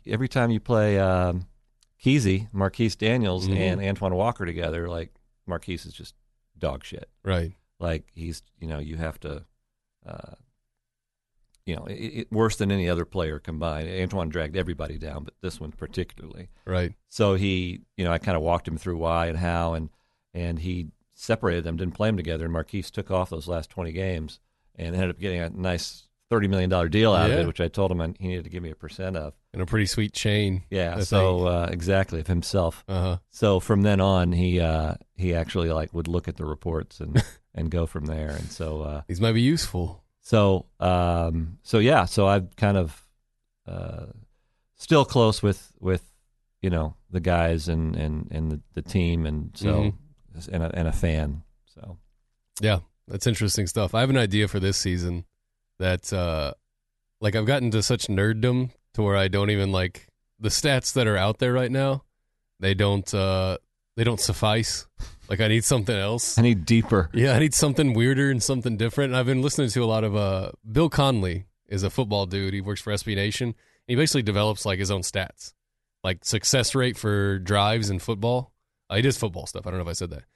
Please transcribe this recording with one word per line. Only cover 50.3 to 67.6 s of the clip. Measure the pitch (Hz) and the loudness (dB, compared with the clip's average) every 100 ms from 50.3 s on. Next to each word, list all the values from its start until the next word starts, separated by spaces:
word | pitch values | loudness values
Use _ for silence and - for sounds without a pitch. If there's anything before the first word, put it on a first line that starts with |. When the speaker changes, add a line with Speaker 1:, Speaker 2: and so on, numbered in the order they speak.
Speaker 2:
Mm-hmm. | 80 85 | -16 -6
Speaker 1:
and | 95 | -4
a, | 82 - | -2 -2
and | 82 | 0
a | |
fan. | - 85 78 76 73 - _ | 0 0 0 -2 -6 -12 _
So | _ - - 87 _ _ _ _ _ - | _ -20 -20 -20 _ _ _ _ _ -2
Speaker 2:
Yeah, | 104 95 - _ - | 2 2 0 _ -12
that's | 95 123 | -4 -2
interesting | 107 104 110 92 | 0 0 0 -2
stuff. | 113 95 | -2 0
I | 113 | 2
have | 135 | 2
an | 135 | 2
idea | 107 104 104 | 2 2 2
for | 104 | 0
this | 95 95 | 0 0
season | 98 87 87 87 - _ _ _ _ - | -2 -2 -2 -6 -8 _ _ _ _ -4
that, | 92 90 - | -2 -2 -2
uh, | 98 87 80 71 - _ _ _ _ _ _ | -4 -2 -2 -4 -8 _ _ _ _ _ _
like, | 107 110 | -2 0
I've | 107 | 2
gotten | 139 123 | 2 2
to | 107 | 0
such | - 120 - | 2 0 0
nerddom | 95 104 110 123 123 127 - _ | 0 2 2 2 2 -2 -8 _
to | - | -2
where | 104 98 | 2 2
I | 95 | 2
don't | 101 101 | 2 2
even, | 104 98 | 2 2
like, | 92 92 - - _ _ - | 0 -2 -6 -20 _ _ -6
the | 107 | -2
stats | - 156 131 - | 0 2 2 0
that | 135 113 | 2 2
are | 101 | 4
out | 98 107 | 2 2
there | 123 | 2
right | 127 123 | 2 0
now, | 135 139 139 - _ _ _ _ - | 0 0 -2 -6 _ _ _ _ -4
they | 95 | 0
don't, | 98 101 101 95 | 2 2 2 0
uh, | 104 95 95 95 90 _ _ _ | 0 0 2 0 -2 _ _ _
they | - | -2
don't | 117 110 | 0 0
suffice. | - - 107 110 113 - - - - - - | -2 0 2 2 0 -6 -10 -12 -12 -14 -6
Like, | 98 | 0
I | 107 | 2
need | 110 | 2
something | - 131 101 107 | 4 2 2 -2
else. | 98 117 - - | -2 -2 0 4
Speaker 1:
I | |
need | 120 104 | 6 6
deeper. | 78 113 110 104 82 | 4 4 6 4 4
Speaker 2:
Yeah, | 117 135 | 2 4
I | 123 | 4
need | 156 | 4
something | - | 4